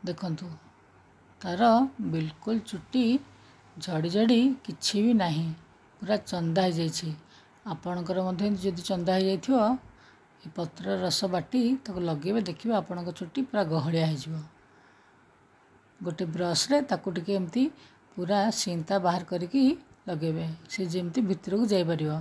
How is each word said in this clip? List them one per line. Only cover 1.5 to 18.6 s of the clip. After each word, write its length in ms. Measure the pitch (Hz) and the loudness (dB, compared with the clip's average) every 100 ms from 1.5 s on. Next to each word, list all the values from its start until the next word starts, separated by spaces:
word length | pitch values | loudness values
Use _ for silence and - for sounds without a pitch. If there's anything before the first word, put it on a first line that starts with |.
| 175 233 226 269 - | 2 6 6 4 -2
ବିଲକୁଲ 560 | 190 160 160 156 - 226 | -4 -2 -2 -6 -4 -4
ଚୁଟି 440 | 214 190 - 262 233 262 - - - - - - | -4 -12 -4 0 4 2 -2 -20 -20 -20 -20 -14
ଝଡ଼ି 300 | 160 165 165 | -4 -2 0
ଝଡ଼ି 300 | 185 226 233 254 262 | 2 4 6 4 2
କିଛି 320 | - 156 - 208 | -6 -6 -2 2
ବି 120 | 220 | 4
ନାହିଁ, 340 | 233 180 156 165 160 - _ _ _ | 4 4 0 -2 -6 -12 _ _ _
ପୁରା 160 | 185 208 | -2 -2
ଚନ୍ଦା 440 | - 180 165 165 | -2 -4 0 2
ହେଇଯାଇଛି। 480 | 185 165 165 - 165 151 - - - _ - | 2 2 -2 -2 -6 -8 -12 -20 -20 _ -10
ଆପଣଙ୍କର 500 | 165 175 180 170 185 | -8 -6 -6 -2 -2
ମଧ୍ୟ 220 | 185 180 202 202 | -2 -2 -2 0
ଯଦି 220 | 190 175 | -2 -4
ଚନ୍ଦା 320 | 175 185 175 | -4 -2 2
ହେଇଯାଇଥିବ, 420 | 190 190 190 - 262 214 262 - - - - _ _ | 2 2 0 2 4 4 2 -4 -20 -20 -20 _ _
ଏ 40 | - 156 | -14 -8
ପତ୍ର 300 | 165 - 185 196 | -8 -6 -4 -2
ରସ 220 | 180 - 196 | 0 0 0
ବାଟି 360 | 180 - 254 233 262 - | -2 -2 0 2 0 -2
ତାକୁ 140 | 180 | -4
ଲଗେଇବେ, 420 | 170 156 151 220 | -2 -2 -2 -2
ଦେଖିବେ 320 | 185 160 220 220 | -2 -6 -2 -2
ଆପଣଙ୍କ 340 | 170 175 175 | -2 -6 -8
ଚୁଟି 280 | 175 175 269 | -8 -8 -6
ପୁରା 220 | 262 214 | -2 0
ଗହଳିଆ 420 | 175 160 147 165 160 | 0 0 0 2 2
ହେଇଯିବ। 300 | 151 156 160 151 _ _ _ _ _ _ _ _ _ _ _ _ _ _ _ | 0 -6 -10 -10 _ _ _ _ _ _ _ _ _ _ _ _ _ _ _
ଗୋଟେ 240 | 175 160 180 | -8 -6 -6
ବ୍ରସ୍‌ରେ 520 | 156 175 160 - 285 | -2 -2 0 2 0
ତାକୁ 260 | 277 175 - | 2 -4 -2
ଟିକେ 220 | 180 165 | -6 -2
ଏମିତି 300 | 196 180 240 277 - - _ _ - | -2 -2 0 0 -2 -20 _ _ -8
ପୁରା 240 | 175 202 208 | 0 2 2
ସିନ୍ତା 460 | 220 | 0